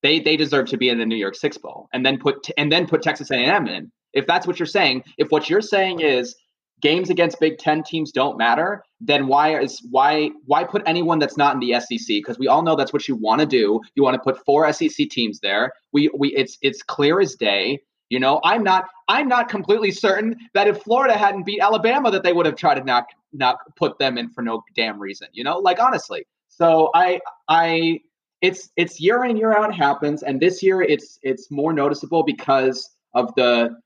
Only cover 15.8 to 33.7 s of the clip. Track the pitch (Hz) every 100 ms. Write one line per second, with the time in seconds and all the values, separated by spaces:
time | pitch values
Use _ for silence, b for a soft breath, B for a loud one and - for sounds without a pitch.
15.8 | _ 147 151 139 139 - 131 - 139 -
16.8 | - - 143 175 180 - 107 101 98 143
17.8 | _ _ _ 123 131 147 170 226 196 185
18.8 | 180 - - 240 285 247 240 208 185 220
19.8 | 208 185 214 190 220 233 B - 202 208
20.8 | - 240 269 214 202 196 185 202 196 220
21.8 | 220 262 247 190 185 175 160 147 165 135
22.8 | 131 123 120 _ _ 139 127 127 - _
23.8 | 151 - 135 120 117 123 117 113 - -
24.8 | 113 101 98 98 - 98 135 175 190 180
25.8 | 247 220 - 90 - _ _ _ 170 160
26.8 | 160 170 180 175 - - - 165 165 165
27.8 | 165 165 _ _ _ _ 180 185 - -
28.8 | 175 - 165 240 254 220 220 214 214 175
29.8 | 143 139 147 151 139 135 170 185 190 190
30.8 | 170 147 - - 135 127 - 143 151 156
31.8 | 143 143 - 170 151 - - 135 131 127
32.8 | - _ _ 123 117 - 123 117 117